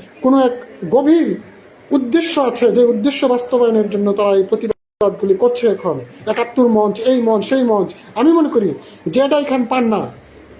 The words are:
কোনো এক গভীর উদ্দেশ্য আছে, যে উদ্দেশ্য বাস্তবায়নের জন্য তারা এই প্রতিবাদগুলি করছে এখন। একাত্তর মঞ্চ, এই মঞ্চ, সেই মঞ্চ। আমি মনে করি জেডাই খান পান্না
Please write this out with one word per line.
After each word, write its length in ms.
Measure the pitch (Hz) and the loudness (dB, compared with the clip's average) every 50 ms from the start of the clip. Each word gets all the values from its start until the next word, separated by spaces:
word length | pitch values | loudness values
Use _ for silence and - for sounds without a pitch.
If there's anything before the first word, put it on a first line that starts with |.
| - - - - - | -10 -20 -20 -4 0
কোনো 240 | 254 269 269 262 | 2 2 4 2
এক 60 | 247 240 - - - - - 196 165 | 2 0 -4 -12 -16 -16 -12 -8 0
গভীর 500 | 160 262 285 294 320 339 302 220 185 - - - - - - - - - - - | 0 0 2 4 2 2 2 -2 -4 -6 -10 -18 -20 -20 -20 -20 -20 -20 -10 -4
উদ্দেশ্য 500 | - 269 247 233 233 330 320 - - 302 | -2 -2 -2 0 -2 -2 -2 0 -2 -2
আছে, 320 | 269 247 240 - 247 233 190 | -2 -2 -2 0 0 0 2
যে 120 | 233 247 | 2 2
উদ্দেশ্য 420 | 233 240 214 202 277 277 - - | 2 0 0 -2 -4 -4 -2 -2
বাস্তবায়নের 640 | 254 247 240 240 - - 247 240 226 226 220 208 208 | 0 0 -2 -2 -2 -2 0 0 2 2 0 0 -2
জন্য 220 | 196 208 202 202 202 | -2 -2 -2 -2 0
তারা 220 | 208 208 202 196 | 0 0 2 2
এই 60 | 196 190 | 2 0
প্রতিবাদগুলি 920 | 190 220 214 220 220 - - _ _ _ _ 214 202 - 170 - 196 190 | 0 -2 -4 -4 -6 -8 -8 _ _ _ _ -2 -2 -2 -2 -2 -2 0
করছে 340 | 190 - 240 240 240 233 226 | 2 2 0 0 0 0 -2
এখন। 320 | 202 196 - 180 151 135 123 - - - - | -2 0 -2 -4 -6 -6 -8 -14 -18 -14 -8
একাত্তর 420 | 214 214 226 240 233 - - 247 240 | -6 -4 -4 -4 -4 0 2 2 4
মঞ্চ, 320 | 220 214 208 208 196 196 | 4 2 2 0 -2 -2
এই 220 | - 254 262 254 233 | 0 0 0 2 2
মঞ্চ, 260 | 226 220 208 185 - | 2 0 0 0 0
সেই 140 | 262 269 254 | 0 0 2
মঞ্চ। 320 | 233 220 202 185 165 - - - - - | 2 2 0 0 -2 -6 -14 -20 -12 -4
আমি 180 | 208 247 311 339 | 0 2 4 4
মনে 160 | 339 311 269 | 4 2 2
করি 260 | - 240 208 175 139 - - - - - - 175 | 0 0 0 0 -4 -6 -12 -20 -20 -12 -10 -4
জেডাই 340 | 160 247 269 277 302 294 285 | 0 0 0 2 2 0 0
খান 200 | - 262 262 247 | 0 -2 -2 -2
পান্না 460 | 220 269 262 240 226 220 190 147 123 - - - - - - - - - - | -2 -2 -2 0 0 0 -2 -4 -6 -12 -18 -20 -20 -20 -20 -20 -20 -20 -20